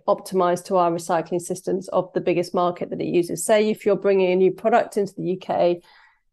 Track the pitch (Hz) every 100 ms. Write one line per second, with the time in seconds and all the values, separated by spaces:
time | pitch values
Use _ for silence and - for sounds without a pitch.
0 | - 196 - 185 175 175 - 190 170 170
1 | 170 170 160 175 170 180 - 185 - -
2 | 185 180 180 170 175 - 175 175 - 180
3 | 156 175 170 165 - 214 214 214 208 190
4 | 202 196 180 185 190 190 226 226 - 220
5 | 196 - 165 185 - - 175 175 - -
6 | _ _ _